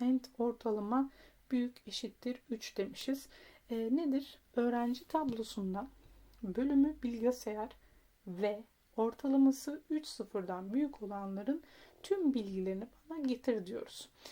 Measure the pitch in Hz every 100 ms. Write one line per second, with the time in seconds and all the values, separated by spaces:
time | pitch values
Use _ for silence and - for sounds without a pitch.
0 | 247 262 254 - 233 240 226 214 208 247
1 | 269 - - - - 254 247 - - -
2 | 208 - 247 254 - 226 - - 196 -
3 | - 269 - - - - - 226 226 269
4 | 320 269 277 - _ - 240 240 240 247
5 | - 320 294 226 226 - 190 190 269 -
6 | - - - - 202 185 269 277 294 302
7 | 240 233 233 247 - 214 226 - - -
8 | _ _ - 180 202 208 226 _ _ -
9 | 226 233 277 269 269 269 - 302 - 302
10 | 302 - 214 208 180 180 190 240 294 -
11 | 208 202 196 196 202 311 - - - -
12 | - 392 311 240 196 190 190 190 233 -
13 | - 320 269 247 - 220 180 226 - -
14 | - _ -